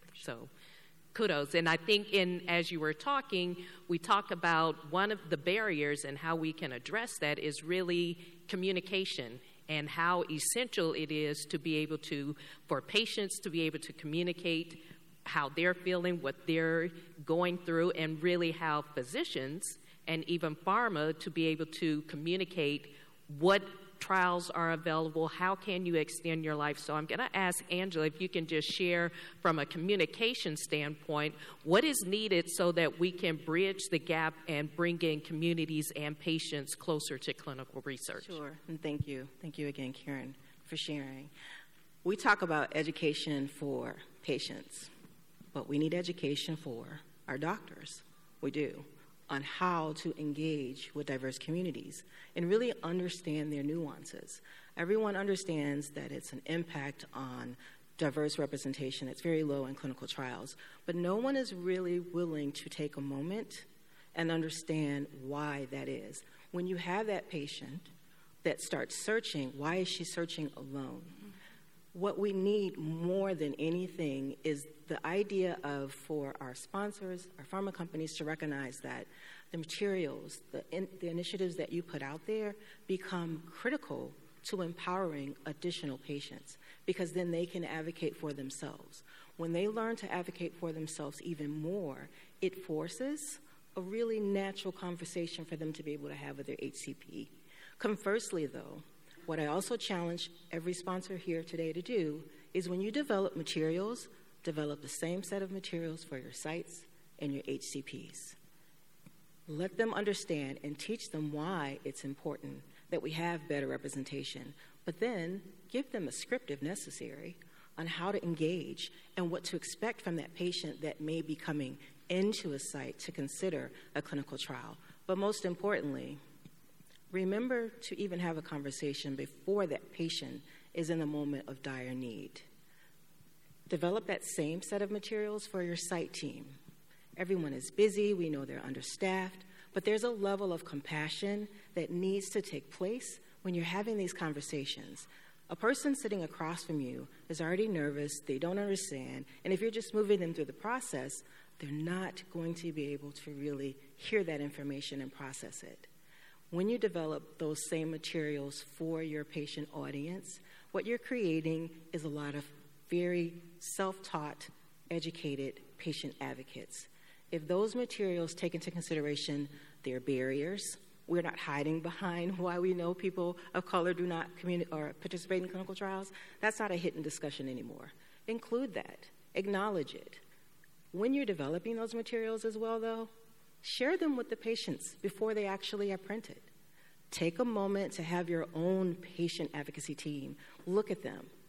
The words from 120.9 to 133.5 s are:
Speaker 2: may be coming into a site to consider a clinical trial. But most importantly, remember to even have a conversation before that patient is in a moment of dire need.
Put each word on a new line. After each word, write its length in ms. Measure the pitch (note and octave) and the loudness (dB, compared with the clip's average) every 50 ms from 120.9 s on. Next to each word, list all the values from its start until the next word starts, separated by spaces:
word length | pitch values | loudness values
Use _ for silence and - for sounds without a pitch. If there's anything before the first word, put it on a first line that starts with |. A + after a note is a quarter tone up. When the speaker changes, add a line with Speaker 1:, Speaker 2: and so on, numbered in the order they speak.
| - - | -4 -2
Speaker 2:
may 180 | D3+ D#3 E3 E3 | -2 0 0 0
be 140 | D#3 D#3 D3+ | 0 -2 -4
coming 420 | - - E3 D3 D3 C3+ B2+ C#3 - - - - - - - | -2 0 0 0 0 0 -2 -6 -10 -14 -20 -20 -18 -4 0
into 460 | F3 F#3 G3 G#3+ G#3 - - D#3+ C#3 | 2 4 4 4 2 0 -2 -2 -2
a 40 | C#3 | -2
site 400 | - - - C#3 C3 B2+ - - | -4 -4 -6 -6 -6 -6 -8 -8
to 120 | - E3+ | -10 -8
consider 580 | - D#3 C#3 C#3+ - - F#3+ F#3 D#3+ C3 B2+ B2+ - - - - - | -4 -4 -4 -4 -2 0 0 0 0 0 -4 -6 -10 -16 -16 -4 -4
a 60 | D3 | -4
clinical 380 | - - D3 C#3+ - - C3 - | -2 -2 -4 -4 -4 -4 -6 -8
trial. 400 | - - C3 B2 B2 A2 A#2 - - - - - - | -6 -6 -6 -8 -8 -10 -12 -14 -18 -20 -20 -10 0
But 120 | - F#3 F#3+ | 0 2 4
most 260 | G3 G#3 G#3 - - | 4 2 2 2 0
importantly, 720 | F3+ E3+ - G3+ G#3 G3+ - D3 C#3+ C3+ C3 B2+ C3 D3 C#3+ - - - - - - - - - - - - - - - - - - | -2 0 2 2 2 2 2 2 0 -2 -4 -6 -8 -10 -12 -14 -18 -20 -20 -20 -20 -20 -20 -20 -20 -20 -20 -20 -20 -20 -20 -14 -4
remember 560 | F#3 F#3+ F#3 F#3+ G3+ A3+ B3 B3+ B3+ A#3+ A3+ A3 | 0 2 2 2 2 2 2 2 2 2 0 -2
to 320 | - - - - - - | -6 -10 -8 -8 -2 -2
even 180 | G3+ F#3 F3 F3 | -2 0 0 0
have 180 | F3+ E3 D#3+ D#3 | 0 0 0 -2
a 40 | |
conversation 720 | D#3 - D#3+ C#3+ C#3 C#3 - - D#3 C#3+ C#3 - - C#3 C3+ | -4 -4 -4 -4 -4 -4 -4 -2 -2 -2 -2 -2 -2 -2 -2
before 520 | C#3 C#3 - - - - F#3+ G3+ G3+ F#3+ | -2 -4 -6 -8 -6 0 2 4 4 4
that 260 | D#3 C#3 - - - | 2 0 -4 -4 -10
patient 480 | - - E3 D#3+ - - C#3 B2+ B2 A#2+ - - - - - - | -4 -2 -2 0 0 -2 -4 -6 -8 -10 -12 -16 -20 -20 -20 -8
is 160 | - E3+ D#3+ D#3+ | -4 -2 0 2
in 140 | E3 E3 | 2 2
a 40 | D3+ | 2
moment 420 | D3 D3+ D3 D3 D3 C#3+ - - - | 0 0 0 0 0 -2 -2 -4 -8
of 140 | C3+ C3 | -10 -8
dire 320 | - C#3 C3 B2+ B2+ B2+ B2+ | -6 -6 -4 -4 -4 -4 -4
need. 460 | C3 B2+ A#2+ A2 - C#3+ - - - - - - - - - - - - - - - - - - - - - - - - - | -4 -4 -4 -6 -6 -8 -10 -12 -16 -18 -18 -20 -20 -20 -20 -20 -20 -20 -20 -20 -20 -20 -20 -20 -20 -20 -20 -20 -20 -20 -20